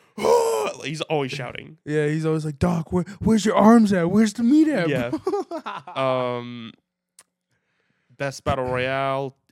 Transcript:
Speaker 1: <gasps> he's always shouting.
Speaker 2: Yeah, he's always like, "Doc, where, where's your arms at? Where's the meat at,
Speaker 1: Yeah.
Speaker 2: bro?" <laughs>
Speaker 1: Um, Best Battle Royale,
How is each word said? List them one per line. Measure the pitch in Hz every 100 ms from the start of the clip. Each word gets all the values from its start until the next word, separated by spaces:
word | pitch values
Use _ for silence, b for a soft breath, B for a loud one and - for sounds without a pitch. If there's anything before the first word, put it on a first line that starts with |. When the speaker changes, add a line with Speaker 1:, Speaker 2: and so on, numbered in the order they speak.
| b b
Speaker 1:
<gasps> | - 480 466 440 - -
he's | 135 156
always | 156 156 135
shouting. | 127 120 - 143 156 -
Speaker 2:
Yeah, | 151 147
he's | 156 160
always | 156 151
like, | 143
"Doc, | 175 170 160
where, | 180 170 B
where's | 214 220 196
your | -
arms | 214 233 214
at? | 190 170
Where's | 202 220
the | 208
meat | 233 302 311
at, | 262 165
Speaker 1:
Yeah. | 131 120
Speaker 2:
bro?" | 277 - 392 339 330 220 196 160 175
<laughs> |
Speaker 1:
Um, | 135 127 123 123 120 120 113 - _ _ _ _ _ _ _ _ _ _ _ _ _ 127
Best | 139 131
Battle | - 135 127
Royale, | 127 127 135 135 135 139 - _